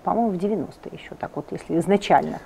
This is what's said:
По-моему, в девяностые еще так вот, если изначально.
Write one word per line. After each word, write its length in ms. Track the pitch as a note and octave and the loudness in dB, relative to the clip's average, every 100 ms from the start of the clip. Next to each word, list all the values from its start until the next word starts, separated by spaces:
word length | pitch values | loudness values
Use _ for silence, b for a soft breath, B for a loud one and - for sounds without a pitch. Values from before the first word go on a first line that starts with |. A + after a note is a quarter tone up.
| - | -2
По-моему, 240 | G#3+ A#3 | 0 2
в 80 | F#3 | 0
девяностые 560 | G3+ G#3 C3+ - - | -2 -2 -4 -10 -16
еще 200 | E3 - - | -14 -16 -12
так 120 | - - | -10 -8
вот, 160 | - | -8
если 260 | E3 - E3 | -10 -2 0
изначально. 600 | E3+ G3+ - D#3 D#3 D#3+ | 4 2 6 4 4 -6